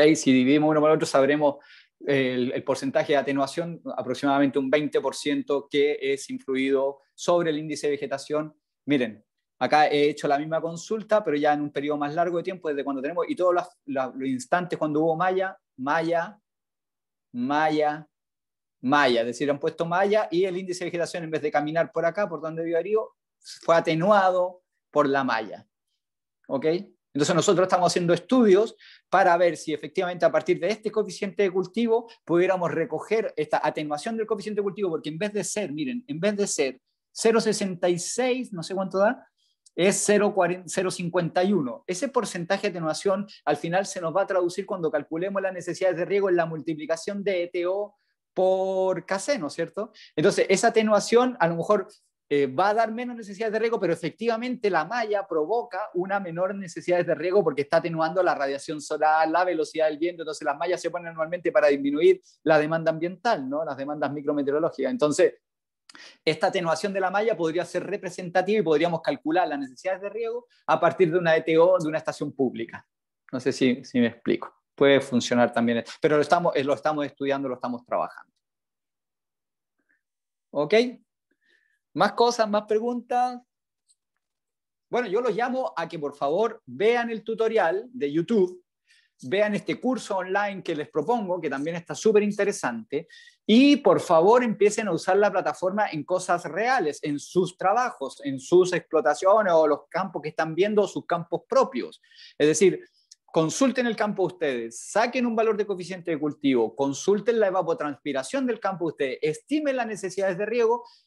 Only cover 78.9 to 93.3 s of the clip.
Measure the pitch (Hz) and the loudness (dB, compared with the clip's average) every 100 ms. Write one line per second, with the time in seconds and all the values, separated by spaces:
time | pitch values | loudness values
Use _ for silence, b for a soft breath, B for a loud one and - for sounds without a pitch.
78.9 | _ _ _ _ _ _ _ _ _ _ | _ _ _ _ _ _ _ _ _ _
79.9 | _ _ _ _ _ _ 143 151 220 254 | _ _ _ _ _ _ -4 2 2 2
80.9 | - _ _ _ _ _ _ _ _ _ | -2 _ _ _ _ _ _ _ _ _
81.9 | 143 208 - 233 233 220 208 208 214 240 | 0 0 2 2 2 0 0 0 -2 -2
82.9 | 240 240 247 254 247 _ _ _ _ _ | -6 -4 -2 -2 -6 _ _ _ _ _
83.9 | _ _ _ _ _ _ _ _ _ - | _ _ _ _ _ _ _ _ _ -6
84.9 | 226 233 202 247 196 247 254 254 165 165 | -4 -2 -2 -2 -2 -2 -4 -6 -6 -8
85.9 | 165 143 - 143 175 226 220 - 123 214 | -6 -8 -4 -2 0 -2 -4 -12 -2 2
86.9 | 240 233 220 226 220 220 226 165 190 247 | 2 -2 -6 -6 -2 0 2 2 0 -6
87.9 | 254 143 151 165 233 180 - _ _ _ | -6 -2 -2 2 2 2 -2 _ _ _
88.9 | b b _ 127 190 208 202 - 147 247 | b b _ -4 0 2 0 -4 -4 -2
89.9 | 262 - 190 185 196 208 196 175 156 147 | -4 -4 -4 -2 -2 -2 -4 -6 -6 -4
90.9 | 160 147 240 190 180 156 135 151 170 - | -4 -2 -2 -2 -4 -4 -4 -6 -6 -8
91.9 | 147 220 208 208 202 202 196 135 117 110 | -2 4 4 2 0 -2 -2 -4 -6 -6
92.9 | 143 - B B | -8 -8 B B